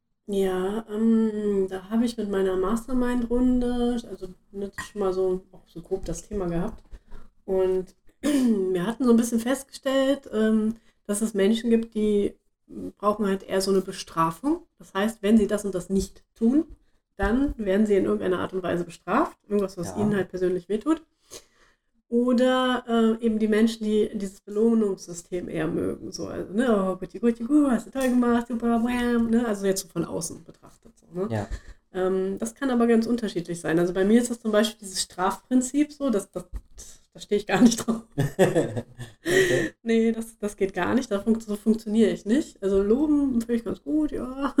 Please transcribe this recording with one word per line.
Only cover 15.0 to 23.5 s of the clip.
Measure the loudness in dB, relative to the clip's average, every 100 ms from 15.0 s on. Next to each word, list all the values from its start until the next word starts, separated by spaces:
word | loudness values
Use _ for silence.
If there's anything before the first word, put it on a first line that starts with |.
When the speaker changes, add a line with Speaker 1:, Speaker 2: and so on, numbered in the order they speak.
| -2 0
Speaker 1:
wenn | 4 4
sie | 4
das | 0
und | -2
das | -6 -2
nicht | -2 -2 -8 _
tun, | -2 2 2 0 -8 _ _ _ -4
dann | 0 0 0 -2
werden | 0 2 4
sie | 2
in |
irgendeiner | 2 -2 -2 -2
Art | -4
und | -6
Weise | -4 -4
bestraft. | -4 -10 -2 0 0 -6 -4
Irgendwas, | -2 -2 -6
was | -8
Speaker 2:
Ja. | -2
Speaker 1:
ihnen | 0 0
halt | -2
persönlich | -2 -2 -2 -4
wehtut. | -4 0 -2 -4 _ _ -20 _ _ _ _ _ _ -4
Oder, | 0 2 2 4 2 0 -2 0 2 2 2
äh, |
eben | 0 0
die |
Menschen, | 2